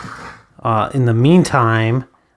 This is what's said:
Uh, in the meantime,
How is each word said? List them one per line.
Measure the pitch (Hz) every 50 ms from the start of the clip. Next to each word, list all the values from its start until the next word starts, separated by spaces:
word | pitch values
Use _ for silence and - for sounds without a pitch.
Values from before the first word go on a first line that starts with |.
| - - - - - - - - _ _ _ - -
Uh, | 117 113 107 104 - -
in | 135 127
the | 120 110
meantime, | 113 127 147 175 185 147 - - 131 117 113 113 113 110 113 120 131 127 - _ _ _ _ _